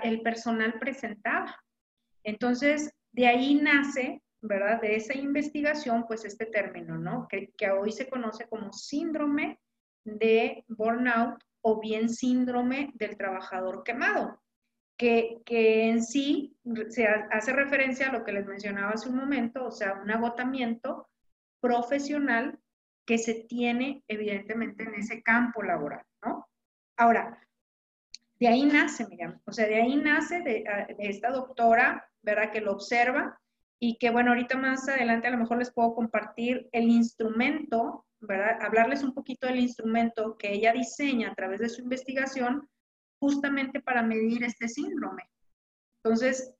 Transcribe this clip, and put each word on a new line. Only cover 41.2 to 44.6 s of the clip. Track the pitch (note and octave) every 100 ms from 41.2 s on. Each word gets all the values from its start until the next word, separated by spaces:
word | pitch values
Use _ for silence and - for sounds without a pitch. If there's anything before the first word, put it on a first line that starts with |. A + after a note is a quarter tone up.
| G3+
a |
través | - F#3+ G3
de | A#3
su | A#3+
investigación | B3 B3+ C4+ C4 C4+ C4+ B3 D4 - _ _ _ _ _
justamente | C#4+ C#4 C#4 C#4 C4+ C#4
para | - A#3+
medir | A3+ A3 A3+ A#3
este | A#3+ -